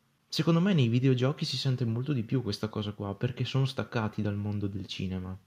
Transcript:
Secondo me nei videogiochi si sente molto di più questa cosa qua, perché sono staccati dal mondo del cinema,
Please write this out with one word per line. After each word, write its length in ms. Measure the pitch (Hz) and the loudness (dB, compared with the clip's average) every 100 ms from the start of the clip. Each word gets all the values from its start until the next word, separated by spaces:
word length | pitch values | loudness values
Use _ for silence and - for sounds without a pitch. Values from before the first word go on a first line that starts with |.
| _ _ _ | _ _ _
Secondo 260 | - 160 165 | -2 2 4
me 120 | 196 | 4
nei 140 | 175 117 | 4 4
videogiochi 580 | 123 135 127 131 156 156 | 4 4 4 2 0 -4
si 120 | 127 | -2
sente 280 | 135 123 117 | 0 0 0
molto 260 | 113 135 | 0 0
di 120 | 135 | -2
più 180 | 107 135 | 0 -2
questa 260 | 107 101 107 | 0 -4 -4
cosa 260 | - 104 | -4 -4
qua, 200 | 104 101 | -4 -6
perché 320 | 98 123 - 123 | -2 -2 -2 -2
sono 200 | 131 135 | 0 0
staccati 580 | - 110 120 107 - | -2 -4 -2 -2 -2
dal 120 | 104 101 | -2 -2
mondo 300 | 104 104 98 | -2 -2 -2
del 220 | 104 92 | -4 -8
cinema, 500 | - 95 92 92 92 | -6 -4 -4 -6 -10